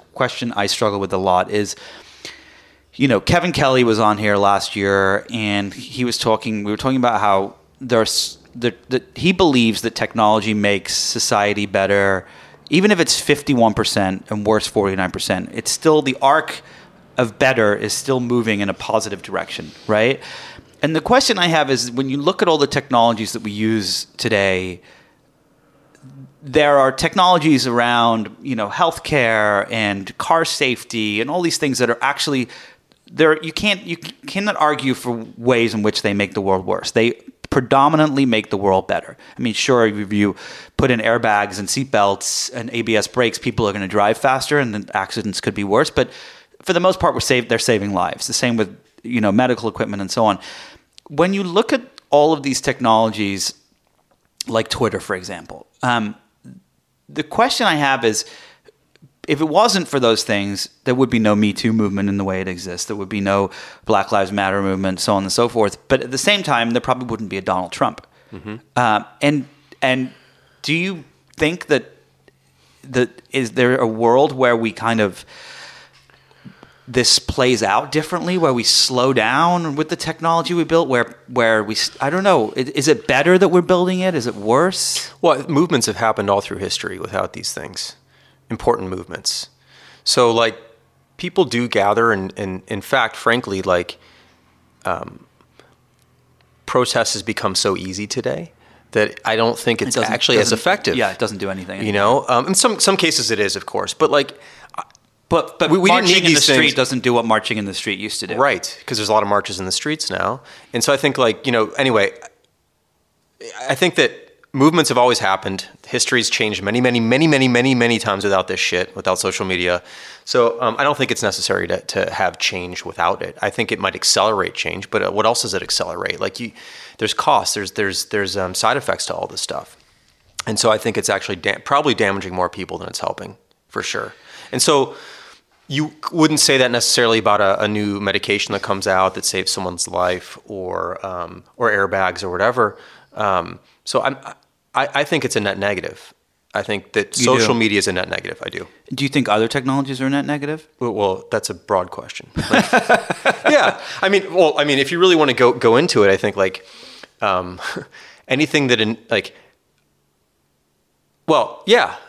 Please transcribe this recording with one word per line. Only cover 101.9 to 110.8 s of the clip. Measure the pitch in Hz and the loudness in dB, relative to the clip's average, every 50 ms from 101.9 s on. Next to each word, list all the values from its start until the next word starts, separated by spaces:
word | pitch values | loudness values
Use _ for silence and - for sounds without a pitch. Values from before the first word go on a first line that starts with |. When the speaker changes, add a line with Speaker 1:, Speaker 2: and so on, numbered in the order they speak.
Speaker 2:
know, | 101 101 101 107 123 - - - | 2 2 4 4 4 2 2 2
um, | 127 120 131 175 | 0 0 2 2
in | 190 | 0
some, | - - 247 214 160 | 2 2 2 2 2
some | - 196 196 | 2 2 2
cases | 190 180 160 147 - - 113 | 2 0 0 0 0 -2 -2
it | 113 101 | 0 0
is, | 104 95 - | 0 -2 -2
of | 98 - | -6 -8
course, | - - 101 95 98 - | -6 -6 -6 -4 -6 0
but, | - 156 156 | 0 2 2
like, | 143 147 135 - - - - - - - - - - - - _ _ _ _ _ _ _ _ _ | 4 2 0 -2 -8 -20 -20 -20 -20 -20 -20 -16 -14 -14 -14 _ _ _ _ _ _ _ _ _
Speaker 1:
But, | 170 165 - - - - | 0 0 0 -2 -2 -2
but | 170 156 | 2 2
Speaker 2:
We, | 160 190 | 2 4
we | 180 196 | 4 4
didn't | 175 185 | 4 4
Speaker 1:
marching | 202 175 180 | 4 4 2
Speaker 2:
need | 185 | 4
Speaker 1:
in | 180 | 4
the | 170 151 | 4 4
Speaker 2:
these | 143 - | 4 4
Speaker 1:
street | 151 135 135 | 4 4 4
Speaker 2:
things. | 156 143 123 | 4 2 2
Speaker 1:
doesn't | 131 127 - 135 123 | 0 -2 0 -2 0
do | - 127 120 | 0 2 2
what | 120 113 | 2 2
marching | 113 110 107 - - 113 | 2 0 0 0 -2 -4
in | 107 101 | -4 -4
the | 98 | -6
street | 95 - - 110 98 95 | -8 -6 -6 -6 -6 -6
used | 104 107 - - | -6 -8 -8 -8
to | 110 | -8
do. | 92 87 | -6 0
Speaker 2:
Right, | 110 135 143 110 87 - - - - - | 0 2 2 2 -2 -4 -10 -12 -14 -10
'cause | - 127 107 | -8 -6 -4
there's | 107 101 | 0 2
a | 107 | 2
lot | 107 | 2
of | 104 101 | 2 2
marches | 104 101 95 - 95 92 | 0 0 0 -2 -8 -8
in | 92 | -6
the | 92 | -6
streets | 92 - - 151 156 151 - - | -6 -4 -4 -6 -6 -6 -6 -6
now. | 95 92 92 98 120 135 - - - - - _ - | -4 -2 -2 -2 -4 -6 -12 -20 -20 -20 -20 _ -4
And | 120 | -2